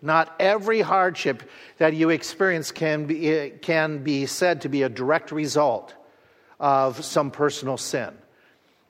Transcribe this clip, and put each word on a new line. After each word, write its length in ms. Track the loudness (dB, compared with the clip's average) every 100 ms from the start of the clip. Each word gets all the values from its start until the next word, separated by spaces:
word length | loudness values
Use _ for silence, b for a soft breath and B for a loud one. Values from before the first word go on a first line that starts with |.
not 340 | 0 2 2 2
every 420 | 2 2 2 0
hardship 640 | 2 2 2 0 -4 -4 -8 B B B
that 140 | 2 4
you 160 | 2
experience 600 | 2 -2 -2 0 0 -4
can 340 | -4 -2 -2 -2
be, 480 | -2 0 0 -2 -8
can 420 | -2 0 0 -4
be 240 | -2 -2 -2
said 340 | 0 0 0
to 80 | -2
be 140 | 0
a 60 | -2
direct 420 | -2 0 0 0
result 640 | -6 -2 2 2 0 -6 -20 b b b b b b
of 440 | 2 4 2 -2
some 280 | -4 -2 -2
personal 460 | 0 -2 0 -6 -6
sin. 380 | -4 -6 -6 -12 _ b b b b b b